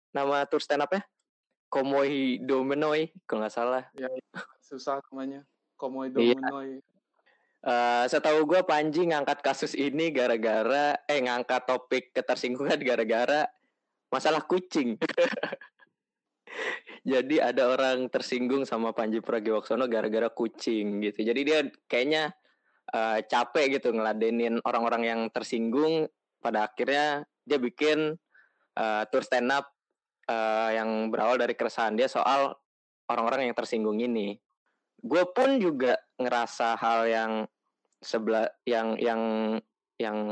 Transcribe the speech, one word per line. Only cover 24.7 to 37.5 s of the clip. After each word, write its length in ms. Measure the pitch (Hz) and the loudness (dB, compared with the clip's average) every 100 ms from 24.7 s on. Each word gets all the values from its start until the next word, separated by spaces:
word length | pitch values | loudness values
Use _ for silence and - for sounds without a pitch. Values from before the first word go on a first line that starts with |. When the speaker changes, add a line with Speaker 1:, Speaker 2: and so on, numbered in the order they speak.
| 120 117 117 117 | 0 0 0 0
Speaker 1:
yang 140 | 117 113 | -2 -4
tersinggung. 800 | - 110 120 113 123 156 160 156 _ _ _ | -6 -4 -2 0 0 2 2 -2 _ _ _
Pada 240 | 120 117 107 | -2 0 -2
akhirnya 560 | - 123 143 151 143 147 _ - | -2 -2 0 0 -2 -6 _ -2
dia 160 | 147 | -2
bikin, 560 | 123 - 151 151 156 160 _ _ _ _ _ | -2 0 2 2 0 -4 _ _ _ _ _
eh, 280 | - 110 107 107 | -4 -2 0 0
tour 140 | - | -2
stand 260 | - 127 120 | 0 2 2
up, 220 | 135 139 _ _ _ _ _ - | 0 -2 _ _ _ _ _ -6
eh, 400 | 113 110 110 113 110 | -2 0 2 0 0
yang 320 | 110 110 110 | 0 -2 -2
berawal 240 | 113 110 | 0 2
dari 240 | 123 120 117 | 2 2 0
keresahan 400 | 117 - 113 107 | -2 -2 0 2
dia 80 | 131 | 0
soal 480 | 131 - 135 139 - _ _ _ _ - | 2 2 2 0 -4 _ _ _ _ -4
orang-orang 400 | 117 113 131 127 | -2 0 0 0
yang 60 | 117 | -2
tersinggung 420 | 117 117 107 107 | -2 0 0 0
ini. 400 | 120 117 101 104 _ _ _ _ _ _ | -2 -2 -4 -8 _ _ _ _ _ _
Gue 240 | 117 156 175 | -2 0 2
pun 320 | - 262 269 | 2 2 4
juga 400 | 185 143 127 - - | 2 2 2 0 -2
ngerasa 640 | - 127 120 117 - 117 113 | -6 -2 0 -2 -2 -2 0
hal 220 | 113 117 113 | 2 2 2
yang 220 | 113 110 110 107 | 2 0 -2 -4